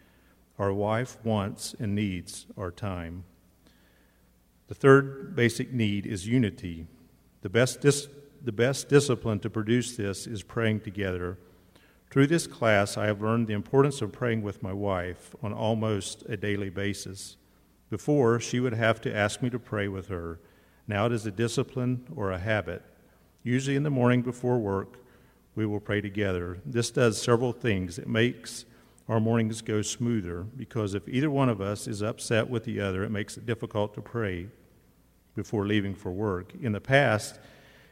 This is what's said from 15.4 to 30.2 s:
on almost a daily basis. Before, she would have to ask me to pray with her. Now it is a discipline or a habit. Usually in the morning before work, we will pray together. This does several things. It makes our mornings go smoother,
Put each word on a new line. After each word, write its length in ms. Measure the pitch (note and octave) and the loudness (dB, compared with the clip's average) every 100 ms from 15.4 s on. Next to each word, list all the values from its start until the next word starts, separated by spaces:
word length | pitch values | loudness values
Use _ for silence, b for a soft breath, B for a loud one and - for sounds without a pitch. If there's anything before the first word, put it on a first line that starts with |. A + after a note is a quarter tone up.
on 100 | G#2 | -8
almost 680 | A2 A2 A2+ A2 G#2 - - - | -2 0 0 0 -2 -4 -10 -10
a 80 | G#2+ | -6
daily 340 | G#2 G2+ G2 | -2 -4 -4
basis. 640 | F2+ G2+ G2 - G2 - - b b b b _ | -4 -4 -4 -10 -12 -16 -18 b b b b _
Before, 520 | G#2+ - D3 A#2 A#2 | -6 0 4 4 4
she 180 | - B2 | 0 -2
would 160 | B2+ | 0
have 260 | A2 A2+ A2+ | 2 2 2
to 120 | B2+ | 0
ask 280 | G#2+ G2+ - | 0 0 0
me 80 | B2 | -4
to 80 | A#2+ | -4
pray 280 | - G#2+ G2+ | -4 -2 -2
with 220 | F#2+ F2+ | -4 -6
her. 320 | F2+ E2+ E2 b b b b - | -8 -8 -10 b b b b -4
Now 180 | G#2 A#2 | 0 2
it 60 | |
is 140 | A#2 G#2+ | 0 -4
a 40 | |
discipline 760 | F#2+ A#2 C#3 B2 B2+ B2 B2+ - | -2 -2 0 -2 -2 -2 -4 -6
or 160 | D#3+ G2 | -6 -4
a 80 | F#2 | -2
habit. 440 | G2+ G#2+ F2 F2 - _ b b b b | 0 0 0 -8 -12 _ b b b b
Usually 340 | A#2 B2 C#3 C#3 | -2 0 0 0
in 60 | |
the 60 | D3+ | 0
morning 320 | C3+ B2 B2 | 4 6 4
before 360 | A#2+ A#2+ B2 B2 | 2 -2 0 0
work, 400 | G2+ F#2+ - - b b b b b | 2 -2 -4 -14 b b b b b
we 120 | - A2 | -4 -2
will 140 | G#2 | -2
pray 200 | - G#2 | -2 -2
together. 580 | G2+ G2 G2 F2+ F2 F2+ - | -2 -2 0 0 -4 -8 -4
This 240 | A#2 A#2 | -2 0
does 300 | - A#2+ G#2 | 4 4 4
several 320 | - A#2 B2+ | 4 4 4
things. 460 | - A#2+ F#2+ F#2 - | -2 0 0 -2 -6
It 100 | - | -2
makes 560 | A2+ A#2+ B2 - - - b b b - | 2 2 0 -12 -14 -16 b b b -2
our 120 | A2+ | 0
mornings 420 | A2 A#2 A2 A2+ | 2 2 2 -2
go 200 | - G#2+ | -2 -2
smoother, 600 | G2+ - A#2+ A2+ | -2 -2 -2 0